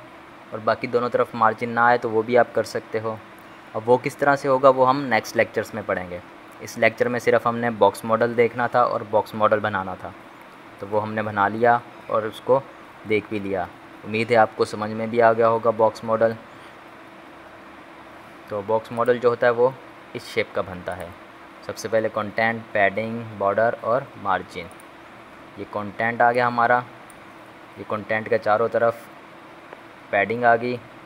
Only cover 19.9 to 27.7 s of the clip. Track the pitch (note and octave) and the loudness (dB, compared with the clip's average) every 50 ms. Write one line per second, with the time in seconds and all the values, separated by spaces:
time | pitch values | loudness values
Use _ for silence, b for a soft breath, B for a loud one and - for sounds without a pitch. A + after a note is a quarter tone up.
19.9 | - - - - - B2 - - - A2+ G#2 - - G#2 F#2+ F#2 F#2 F2+ F2 F#2 | -20 -20 -16 -14 -14 -14 -12 -6 -4 -4 -2 -2 -4 -6 -6 -6 -8 -10 -10 -10
20.9 | F2+ F2+ F2 E2+ - - - - - - - - - - - - G2+ - - G#2 | -10 -10 -12 -14 -16 -18 -20 -20 -20 -20 -20 -20 -20 -14 -12 -12 -10 -10 -4 -2
21.9 | A2 A2 A2 G#2+ - A2 G#2 G#2 F#2 - A2+ A2+ A2+ A2+ A2 - - G#2+ G2+ G2 | 0 0 0 0 -2 -4 -6 -4 -2 0 0 0 -2 -4 -6 -4 0 2 2 2
22.9 | F#2+ G#2 A2 A2+ A2+ A#2 A#2 A2+ G#2+ G2+ G2 G2 G2+ G#2+ A2+ A#2+ A#2 - - A2 | 2 -2 -6 -6 -8 -8 -10 -10 -6 -2 -2 0 2 2 2 2 0 -2 -2 -2
23.9 | A#2 C3+ C3+ - - G#2 G2+ G2 F#2 F#2 F2+ - - F2+ E2+ E2 - - - - | -2 -2 -2 -6 -12 -8 -4 -2 -2 -2 -4 -8 -12 -14 -14 -14 -16 -20 -20 -20
24.9 | - - - - - - - - - - - - - - G2+ - - G#2 G#2 G2+ | -20 -20 -20 -20 -20 -20 -20 -20 -20 -20 -20 -18 -16 -14 -12 -8 -8 -8 -8 -8
25.9 | F#2 - A2 A#2 A#2+ A#2 A#2+ A#2+ A#2+ B2 B2 B2 A#2+ A#2+ A#2+ A#2 B2 B2 B2 - | -6 -4 -4 -2 2 2 4 4 4 4 2 2 2 2 2 4 4 2 0 -4
26.9 | - - - - - - - - - - - - - - - - | -12 -20 -20 -20 -20 -20 -20 -20 -20 -20 -20 -20 -20 -20 -20 -18